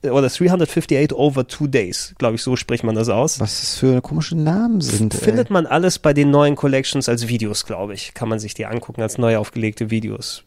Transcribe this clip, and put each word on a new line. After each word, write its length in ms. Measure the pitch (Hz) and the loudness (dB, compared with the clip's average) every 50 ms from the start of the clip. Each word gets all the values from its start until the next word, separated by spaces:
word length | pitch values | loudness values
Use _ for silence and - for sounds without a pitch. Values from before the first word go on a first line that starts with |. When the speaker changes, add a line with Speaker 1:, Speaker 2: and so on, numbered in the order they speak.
| - | -4
Speaker 1:
oder 260 | 139 120 139 135 123 | 2 2 4 2 2
three 200 | - - 180 175 | 2 2 4 4
hundred 200 | 185 180 165 - | 4 4 2 0
fifty-eight 440 | - 175 - - 151 131 147 147 135 | 0 -2 0 2 2 2 2 2 2
over 340 | - 143 147 135 135 127 - | 2 2 2 2 2 -2 -4
two 200 | - - 151 139 | -4 -4 -2 0
days, 460 | 131 127 98 90 - - - - - - | 2 0 0 0 -4 -8 -8 -10 -6 -2
glaub 160 | 131 117 110 | -2 0 0
ich, 80 | 113 | 0
so 140 | - 131 127 | -2 -2 -2
spricht 280 | - - - 120 113 - | -2 -2 -4 -4 -2 0
man 120 | 113 110 | -2 0
das 140 | 110 113 117 | 0 0 0
aus. 300 | 98 110 139 160 - - | 2 2 2 0 0 -2
Speaker 2:
Was 200 | 113 101 - - | -4 -4 -4 -6
das 160 | - - - - | -6 -6 -4 0
für 240 | - 131 127 127 | 2 2 2 2
komische 340 | - - 143 160 156 - 165 | 0 -2 -4 -4 -4 -2 -2
Namen 460 | 165 151 156 170 202 233 233 226 190 | -2 0 0 0 2 2 2 0 0
sind, 320 | 147 123 110 104 110 107 - | 0 0 0 0 0 0 0
ey. 60 | - | 0
Speaker 1:
Findet 300 | - 214 220 247 233 - | 0 2 2 2 0 2
man 160 | 202 180 160 - | 2 0 2 2
alles 320 | 139 160 180 180 - - | 0 2 2 2 0 2
bei 140 | - 156 143 | 2 2 4
den 180 | 143 143 143 | 4 4 6
neuen 240 | 139 147 147 147 147 | 6 6 6 4 4
Collections 520 | - - 143 135 135 135 - - 139 - - | 2 0 0 2 0 0 -2 -2 -2 0 0
als 180 | 120 117 120 113 | 0 0 0 -2
Videos, 380 | 120 113 110 104 104 - - | -2 -2 -2 -2 -4 -6 -6
glaub 260 | - 107 87 98 104 | -6 -8 -8 -6 -8
ich. 220 | 98 98 - - - | -8 -12 -14 -14 -10
Kann 160 | - 117 110 | -8 -4 -4
man 100 | 110 107 | -4 -4
sich 140 | 107 104 - | -6 -8 -10
die 120 | - 107 | -10 -8
angucken, 360 | 104 110 120 - - 117 - | -6 -6 -8 -8 -10 -6 -6
als 160 | 113 107 - - | -6 -4 -2 0
neu 200 | 120 117 113 107 | 2 2 2 2
aufgelegte 540 | 107 - - 117 110 107 104 - 117 107 | 0 -4 -4 -2 -2 -2 -2 -4 -4 -2
Videos. 520 | 113 110 110 104 104 104 - - - - - | -2 -2 -2 -4 -8 -8 -10 -12 -12 -14 -14